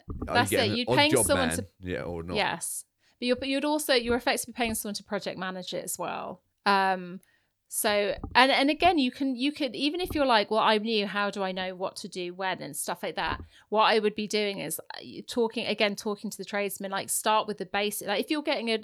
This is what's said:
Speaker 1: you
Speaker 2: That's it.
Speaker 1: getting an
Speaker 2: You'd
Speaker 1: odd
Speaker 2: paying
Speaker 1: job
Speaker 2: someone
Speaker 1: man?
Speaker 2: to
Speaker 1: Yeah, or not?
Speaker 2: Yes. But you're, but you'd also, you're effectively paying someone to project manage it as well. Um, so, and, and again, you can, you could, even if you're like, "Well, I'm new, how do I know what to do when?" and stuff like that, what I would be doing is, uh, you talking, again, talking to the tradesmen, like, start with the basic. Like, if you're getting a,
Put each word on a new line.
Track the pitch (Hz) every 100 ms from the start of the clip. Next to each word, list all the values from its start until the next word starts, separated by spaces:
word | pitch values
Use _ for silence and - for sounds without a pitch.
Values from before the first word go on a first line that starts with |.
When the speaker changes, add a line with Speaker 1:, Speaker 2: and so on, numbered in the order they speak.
| - -
Speaker 1:
you |
Speaker 2:
That's | - 240 247
it. | 269
Speaker 1:
getting | 220
an | 233
Speaker 2:
You'd | 247
Speaker 1:
odd | 127
Speaker 2:
paying | 294
Speaker 1:
job | 311 -
Speaker 2:
someone | 285 269
Speaker 1:
man? | 85
Speaker 2:
to | 92 _
Speaker 1:
Yeah, | 90 90
or | 78 85
not? | 82 208
Speaker 2:
Yes. | 180 165 - - - _ _ -
But | 247
you're, | 247
but | 269
you'd | 269 294
also, | 302 302
you're | 254 233 240
effectively | 262 247 -
paying | 233 233
someone | 220 214
to | 202
project | - 202 190 -
manage | 185 185 180
it | 180
as | - -
well. | 170 - - 180 _ _
Um, | 202 196 190 185 180 185 _ _ _ _ -
so, | - 226 208 202 - -
and, | - 262
and | 233 277
again, | 302 339 339
you | 254
can, | - 269 240
you | 277
could, | 294 269 208
even | 277 339
if | 359
you're | 311
like, | 269 226 202
"Well, | 214
I'm | 208 220
new, | 214 214 202
how | 202 202
do | 202
I | 190
know | 185 185
what | 180 190 -
to | 196
do | 185 175
when?" | 180 190 170
and | 147
stuff | 170 - 175
like | 196 160
that, | 165 151 - - -
what | 208 202
I | 214
would | 208
be | 208 208
doing | 214 208 190
is, | 156 -
uh, | - -
you | - 110
talking, | - - 226 233 -
again, | 214 208
talking | 202 220 202 208
to | -
the | 190
tradesmen, | 202 202 - 190
like, | 196 -
start | - 226 214 214
with | 202
the | 185
basic. | 202 208 208 -
Like, | 226
if | 254
you're | 311
getting | 294 269 233
a, | 220